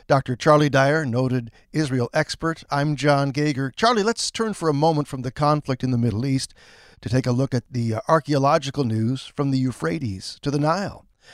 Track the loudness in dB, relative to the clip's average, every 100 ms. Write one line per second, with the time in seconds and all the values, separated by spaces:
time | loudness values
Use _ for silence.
0 | 0 0 0 0 4 6 6 4 2 2
1 | 0 -2 0 -2 -4 -12 _ -4 -2 -2
2 | -2 -2 -2 -4 -6 -6 -4 -2 -2 0
3 | 2 2 2 0 -2 -2 -4 0 2 2
4 | 2 -2 -4 -4 -4 -2 0 2 2 2
5 | -2 -6 -8 -2 2 2 0 -2 0 2
6 | 2 0 0 -2 -2 -12 -20 -20 -20 _
7 | -2 0 0 0 0 -2 -4 -4 -2 -2
8 | 0 0 2 0 2 2 0 -4 -2 0
9 | 0 -2 -6 -4 0 0 0 -2 -4 -4
10 | -6 -8 -12 -10 -4 0 0 0 -4 -10
11 | -20 _ -20